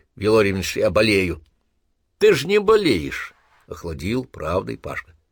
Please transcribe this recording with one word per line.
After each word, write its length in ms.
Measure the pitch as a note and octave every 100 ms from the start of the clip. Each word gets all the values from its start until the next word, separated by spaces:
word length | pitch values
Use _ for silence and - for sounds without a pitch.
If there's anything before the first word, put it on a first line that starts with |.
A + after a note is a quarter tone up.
| _ -
Вилорьевне, 460 | G2+ A2 G2+ F#2+
что 180 | F2 -
я 80 | G#2+
болею". 520 | F#2 A2 G2 F#2 D#2 _ _ _ _ _ _ _ -
"Ты 160 | G#3+
ж 100 | D3+
не 160 | D3+ G#3
болеешь", — 760 | G3+ A3 F3+ F#2+ C#2 - - _ _ _ -
охладил 580 | - E2 D2+ F2 B2+ B2
правдой 520 | - D#2 F2+ - A#1
Пашка. 380 | - C2+ - _ _